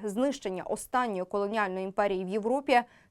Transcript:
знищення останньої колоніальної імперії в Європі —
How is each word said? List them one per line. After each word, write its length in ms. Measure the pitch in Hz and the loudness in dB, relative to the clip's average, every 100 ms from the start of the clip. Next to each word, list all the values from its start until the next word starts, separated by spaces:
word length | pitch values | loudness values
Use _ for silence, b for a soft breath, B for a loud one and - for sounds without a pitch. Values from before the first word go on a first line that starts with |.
знищення 600 | 208 202 277 269 202 185 | -2 0 0 0 -4 -6
останньої 600 | - 220 - 247 240 185 | -4 -6 -2 -2 0 -2
колоніальної 640 | 185 202 202 220 196 190 190 | -2 -2 0 0 0 -2 -2
імперії 400 | 190 202 190 185 | 0 2 0 -2
в 20 | |
Європі — 540 | 214 220 277 277 240 240 b b | -2 0 0 4 4 2 b b